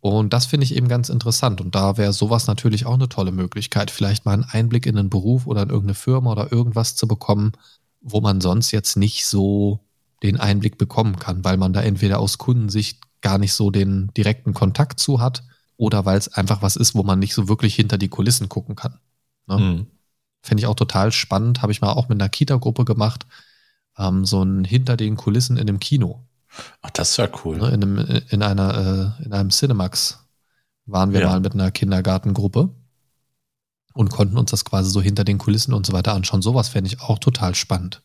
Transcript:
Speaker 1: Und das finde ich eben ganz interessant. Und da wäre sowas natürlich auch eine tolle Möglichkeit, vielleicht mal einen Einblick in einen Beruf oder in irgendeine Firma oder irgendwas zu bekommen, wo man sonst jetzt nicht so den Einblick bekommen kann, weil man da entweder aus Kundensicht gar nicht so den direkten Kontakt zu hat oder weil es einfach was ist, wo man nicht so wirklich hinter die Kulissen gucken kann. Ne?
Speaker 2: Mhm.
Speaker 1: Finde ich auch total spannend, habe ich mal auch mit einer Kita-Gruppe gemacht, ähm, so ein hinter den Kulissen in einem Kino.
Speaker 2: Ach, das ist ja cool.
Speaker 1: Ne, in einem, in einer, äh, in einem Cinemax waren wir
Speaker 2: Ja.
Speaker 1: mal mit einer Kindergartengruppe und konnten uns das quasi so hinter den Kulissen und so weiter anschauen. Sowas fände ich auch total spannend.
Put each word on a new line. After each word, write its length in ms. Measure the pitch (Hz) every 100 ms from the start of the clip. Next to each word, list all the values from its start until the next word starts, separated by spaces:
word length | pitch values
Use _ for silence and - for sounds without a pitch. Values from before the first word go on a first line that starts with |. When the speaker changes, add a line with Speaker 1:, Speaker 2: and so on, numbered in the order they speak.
Speaker 1:
Und 320 | 101 104 107
das 140 | 117 -
finde 180 | 147
ich 100 | 135
eben 140 | 139 123
ganz 200 | 120 120
interessant. 500 | 120 117 113 127 95
Und 140 | 92
da 220 | 98 98 98
wäre 160 | 104
sowas 340 | 101 104 117 -
natürlich 380 | 101 120 107 123
auch 80 |
eine 140 | 123 131
tolle 220 | - 95
Möglichkeit, 580 | 92 90 - 101 - 101
vielleicht 340 | - 101 104
mal 80 | -
einen 120 | 98
Einblick 420 | - - 117 120 123
in 100 | 107
einen 120 | 98
Beruf 360 | 95 98 127 127
oder 160 | 107
in 60 | 98
irgendeine 240 | - 98
Firma 380 | 95 - 131 127
oder 180 | 107 104
irgendwas 460 | 120 120 113 113 -
zu 100 | 110
bekommen, 460 | 104 - 104 107 - _ _ _ _
wo 200 | 135 107
man 200 | 107 95
sonst 320 | 90 95 117
jetzt 240 | 110 - -
nicht 300 | 101 - -
so 540 | 101 98 101 101 104 _ _ _ _
den 140 | 101 98
Einblick 380 | 98 101 107 -
bekommen 380 | 98 - 110 92
kann, 260 | - 90
weil 120 | 92 95
man 160 | 95
da 100 | 95
entweder 360 | 110 98 101 101
aus 180 | 104 -
Kundensicht 640 | - 123 107 101 104 - - _
gar 180 | 101 98
nicht 140 | 98
so 180 | - 104
den 400 | 101 98 98 95 -
direkten 380 | 104 117 -
Kontakt 440 | 101 95 - 143 -
zu 220 | - 135
hat 240 | 123 127 - _ _ _
oder 280 | 110 107
weil 140 | 98 98
es 100 | -
einfach 280 | - 95 104
was 120 | 98 -
ist, 180 | 117 110
wo 60 |
man 140 | 98 95
nicht 140 | 98
so 140 | - 98
wirklich 260 | 107 110 -
hinter 220 | 107 101
die 100 | 95
Kulissen 400 | - 101 123 101
gucken 260 | - -
kann. 240 | 104 - - _ _ _ _ -
Ne? 100 | 98
Speaker 2:
Mhm. 280 | 95 85 107 _ _ _ _ _
Speaker 1:
Finde 180 | - 107
ich 40 | 117
auch 80 | 110
total 360 | 113 95 101
spannend, 500 | - - 98 113 123
habe 80 | 104
ich 80 | 104
mal 120 | 101
auch 160 | 120 123
mit 120 | 107
einer 80 | 98
Kita-Gruppe 560 | - 147 135 123 117
gemacht, 420 | 120 113 110 - - - _ _ _ _ _ -
ähm, 260 | 95 95
so 180 | 95 98
ein 220 | 95 95
hinter 320 | 92 123 127 117
den 200 | 107 107
Kulissen 400 | - 107 123 123
in 120 | 110
einem 100 | 98
Kino. 440 | - 143 92 - - _ _ - - _
Speaker 2:
Ach, 80 | -
das 220 | - -
ist 40 | -
ja 120 | - -
cool. 120 | - 80
Speaker 1:
Ne, 100 | 113
in 120 | 123
einem, 160 | 101 98 - 117 -
in 140 | 104
einer, 760 | 104 98 95 107 95 95 95 113
äh, 40 |
in 80 | 147
einem 160 | 101 98
Cinemax 720 | - 143 113 92 - - - _ _ _ _ _ _
waren 280 | - 98 95
wir 80 | 95
Speaker 2:
Ja. 80 | 92
Speaker 1:
mal 100 | 92
mit 140 | 95
einer 160 | 98 92
Kindergartengruppe 1000 | - 98 95 92 92 - 98 98 117 180 - _ _ _ _ _ _ _ _ _ _ _
und 160 | - 101
konnten 260 | - 101 107
uns 140 | 120
das 140 | 107
quasi 260 | - 98 95
so 100 | 98
hinter 240 | 95 104
den 140 | 98 101
Kulissen 340 | - 107 123
und 140 | 117 95
so 60 |
weiter 180 | 95 90
anschauen. 300 | 101 95 95
Sowas 260 | 95 127 113
fände 200 | - 95
ich 120 | 117
auch 180 | - 107
total 360 | - 123 92
spannend. 480 | 92 - 92 90 -